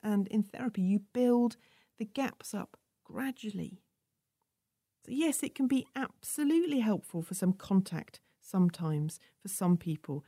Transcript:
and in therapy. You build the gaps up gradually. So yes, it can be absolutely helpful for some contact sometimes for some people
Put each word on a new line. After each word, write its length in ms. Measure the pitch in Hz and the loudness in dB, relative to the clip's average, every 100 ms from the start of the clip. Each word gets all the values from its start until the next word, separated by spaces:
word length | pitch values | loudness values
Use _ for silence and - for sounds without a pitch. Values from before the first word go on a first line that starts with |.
and 260 | 214 202 196 | -2 0 2
in 140 | 214 | 0
therapy. 400 | 202 - 254 196 | -2 -4 -4 0
You 160 | 185 202 202 | 2 0 0
build 420 | 247 247 240 240 - _ _ _ - | 0 4 4 2 -2 _ _ _ -12
the 80 | |
gaps 480 | 214 - 269 - - | -8 -4 -6 -6 -10
up 240 | 202 - - _ _ | -8 -10 -14 _ _
gradually. 800 | - 208 269 262 214 196 165 185 _ _ _ _ _ _ _ _ _ _ _ _ - | -14 -8 -6 -6 -8 -8 -8 -12 _ _ _ _ _ _ _ _ _ _ _ _ -8
So 60 | |
yes, 300 | 269 320 - | -2 0 0
it 120 | 294 | -4
can 120 | - 254 | -2 2
be 200 | 262 - 262 | 2 0 -6
absolutely 840 | 262 - - - 294 330 339 277 | -8 -8 -8 -2 2 4 4 2
helpful 420 | 220 196 - 170 | 2 0 -2 -8
for 100 | 160 | -6
some 220 | 185 185 | 0 2
contact 680 | 185 - 190 190 165 - - _ _ | 2 2 2 2 -2 -8 -14 _ _
sometimes 760 | - 190 180 170 160 151 151 - _ _ | -4 2 2 2 -2 -2 -2 -6 _ _
for 80 | 190 | -12
some 300 | - 180 170 | -2 2 2
people 440 | 170 156 - 143 | 2 -6 -6 -8